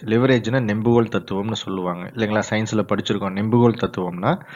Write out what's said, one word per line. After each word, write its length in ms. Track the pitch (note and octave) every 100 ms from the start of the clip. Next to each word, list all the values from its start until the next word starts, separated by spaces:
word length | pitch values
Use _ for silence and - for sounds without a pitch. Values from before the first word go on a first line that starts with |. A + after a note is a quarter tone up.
| A2+
லிவரேஜ்னா 540 | A2 C3 B2 A2 C3
நெம்புகோல் 480 | A2+ G#2+ A2+ A#2 A2
தத்துவம்னு 440 | G#2 - G2 G2+
சொல்லுவாங்க 500 | G#2+ - F#2+ F2+ F2 F2+
இல்லைங்களா? 360 | - G#2+ G#2+
சயின்ஸ்ல 400 | G2+ G#2+ G#2+ A2
படிச்சிருக்கோம். 520 | G2 G2+ - G2+ G2
நெம்புகோல் 460 | F#2+ G#2+ A#2+ A#2+ G#2
தத்துவம்னா, 520 | F#2+ - F2+ F2 G#2+ F#3+ -